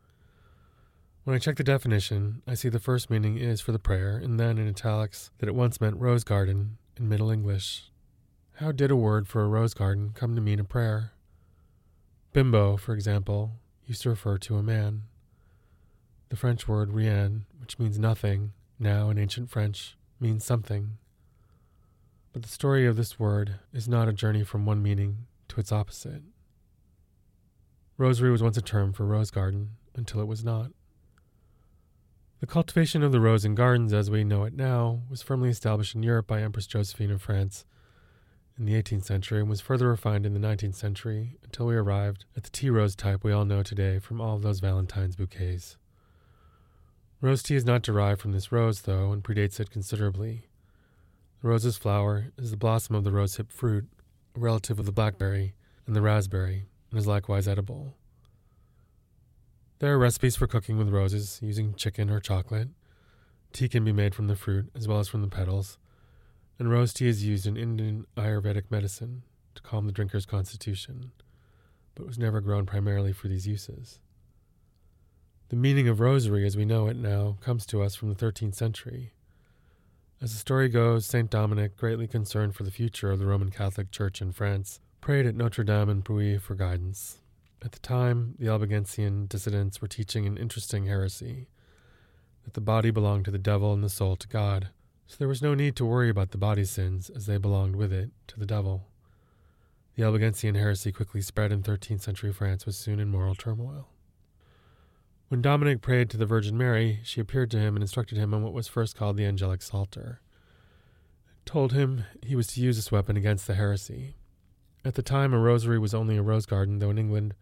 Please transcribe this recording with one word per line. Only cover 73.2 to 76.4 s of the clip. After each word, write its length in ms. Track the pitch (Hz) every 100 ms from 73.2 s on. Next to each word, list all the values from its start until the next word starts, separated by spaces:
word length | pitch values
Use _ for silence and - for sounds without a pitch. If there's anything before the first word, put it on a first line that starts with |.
| 98
these 200 | 95 95
uses. 520 | 104 - 117 120 - _ _ _ _ _ _ _ _ _ _ _ _ _ _ -
The 60 | 120
meaning 320 | 131 139 123
of 120 | 107
rosary 460 | 120 135 113 101